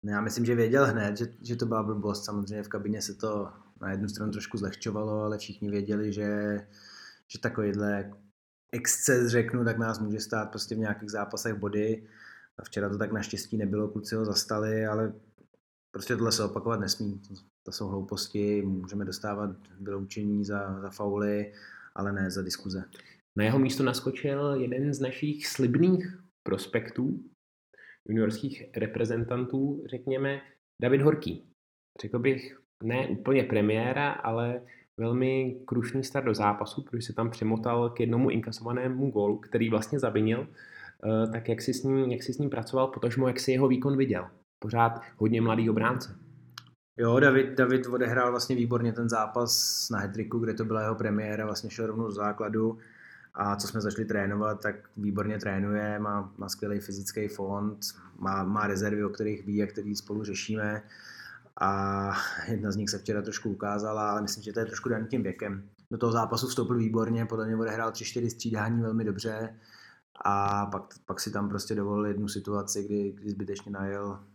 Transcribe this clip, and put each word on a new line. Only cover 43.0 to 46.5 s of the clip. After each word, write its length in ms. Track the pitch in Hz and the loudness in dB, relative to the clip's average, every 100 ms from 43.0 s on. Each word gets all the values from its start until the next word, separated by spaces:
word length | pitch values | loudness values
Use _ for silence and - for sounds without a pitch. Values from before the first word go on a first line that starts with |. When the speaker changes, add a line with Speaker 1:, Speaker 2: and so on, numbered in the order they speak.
| 123 117 131 | 0 2 2
Speaker 2:
jak 120 | 123 | 2
jsi 120 | - | 2
jeho 160 | 127 135 | 6 6
výkon 280 | 127 139 139 | 6 4 4
viděl? 320 | 131 92 90 - _ _ | 4 2 -2 -12 _ _
Pořád 420 | 107 117 117 117 - - | -2 6 6 4 -10 0
hodně 240 | 107 117 | 4 4
mladý 300 | 113 113 113 | 4 4 4
obránce. 460 | 107 113 127 - - - - - | 4 4 0 -4 -14 -18 -20 -20